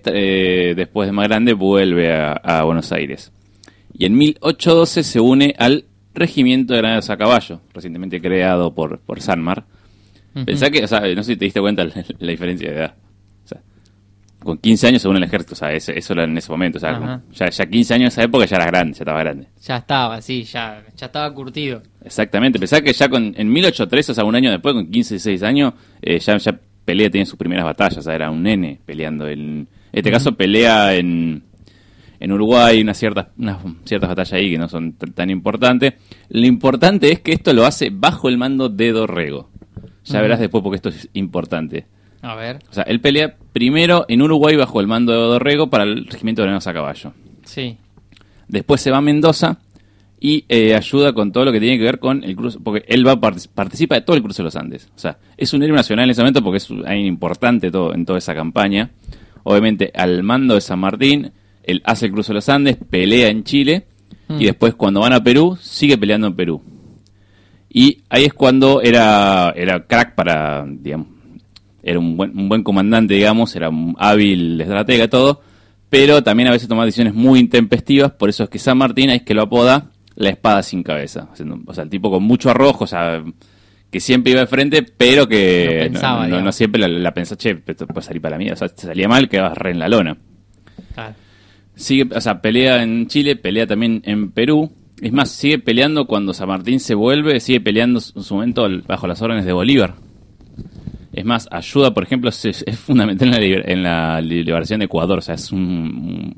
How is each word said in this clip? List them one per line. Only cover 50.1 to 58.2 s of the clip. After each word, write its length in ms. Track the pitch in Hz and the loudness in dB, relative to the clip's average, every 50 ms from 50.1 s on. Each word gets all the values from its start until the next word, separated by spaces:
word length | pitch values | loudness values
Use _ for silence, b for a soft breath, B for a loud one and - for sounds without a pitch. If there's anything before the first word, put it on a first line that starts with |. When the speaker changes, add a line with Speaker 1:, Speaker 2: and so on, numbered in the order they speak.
| b _ | b _
Speaker 1:
y, 240 | - 143 151 151 - - | -2 -2 -2 -2 -2 0
eh, 260 | 123 117 110 110 110 | 2 4 4 4 4
ayuda 380 | 110 - - - 139 143 143 117 | 2 0 0 0 2 2 2 2
con 180 | 110 104 101 | 0 -2 0
todo 140 | 92 123 131 | 0 0 2
lo 80 | 135 117 | 2 2
que 80 | 107 | 2
tiene 160 | 110 120 131 | 2 2 2
que 60 | 117 110 | 2 0
ver 140 | 120 135 - | 0 -2 -2
con 260 | - 131 135 139 - | -2 -2 -2 -2 -4
el 100 | 90 92 | -8 -8
cruce, 220 | 98 117 123 113 - | -8 -8 -8 -8 -8
porque 220 | - 110 104 107 - - | -6 -6 -6 -4 -2 0
él 180 | 120 127 123 | 2 4 4
va 60 | 131 135 | 4 4
a 80 | 113 | 4
partic-, 260 | 107 110 90 87 - | 2 0 -2 -4 -10
participa 480 | - _ - 98 92 - - 165 - - | -10 _ -6 -6 -6 -4 -4 -2 0 0
de 60 | 117 | 0
todo 160 | - - 170 | 0 2 0
el 40 | 143 107 | 0 0
cruce 180 | 104 98 - | -2 -6 -8
de 40 | 90 | -8
los 100 | 80 - | -6 -8
Andes. 320 | 78 - - 65 - - _ _ | -8 -10 -12 -12 -16 -18 _ _
O 60 | - | -10
sea, 180 | - 78 76 b b b b | -10 -10 -10 b b b b
es 160 | - 139 - - | -6 -4 -2 0
un 100 | 139 143 | 0 2
héroe 140 | 156 151 | 2 2
nacional 260 | 143 120 - 107 107 127 | 2 2 2 0 0 2
en 40 | 127 | 2
ese 100 | 120 117 | 2 2
momento 220 | 117 135 131 139 110 | 2 2 2 2 0
porque 140 | 95 92 | 0 -2
es 120 | 98 - - | -2 -4 -8
un, 160 | 107 101 - | -10 -10 -6
alguien 200 | - 98 104 101 | -4 -4 -2 -2
importante 640 | 95 87 - 87 82 87 - - 120 120 110 95 90 | -2 -2 -4 -4 -6 -4 -2 0 0 2 0 0 -2
todo, 220 | 85 95 87 82 - | -2 -2 -2 -2 -2
en 120 | 82 85 | -4 -4
toda 140 | - 92 | -4 -4
esa 160 | 92 | -4